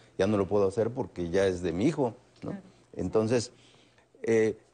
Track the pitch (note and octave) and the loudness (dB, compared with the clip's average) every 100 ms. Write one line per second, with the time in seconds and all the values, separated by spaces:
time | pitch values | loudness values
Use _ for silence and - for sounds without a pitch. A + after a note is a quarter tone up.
0 | - - F#2+ G#2 F2+ G#2 F#2+ A2+ A2 B2+ | -10 -2 0 2 2 2 2 0 -2 -4
1 | F#2+ - F2 F#2 G2 F2+ F2+ E2+ B2+ D3+ | -8 -8 -2 2 2 0 -2 0 0 0
2 | B2 - _ _ - G3 - - _ - | -4 -4 _ _ -12 -12 -14 -20 _ -8
3 | F#2 A2 A2 B2 - - - - _ _ | -2 0 2 0 -2 -12 -20 -20 _ _
4 | _ _ - A2+ A2 G2+ _ | _ _ 0 2 2 -2 _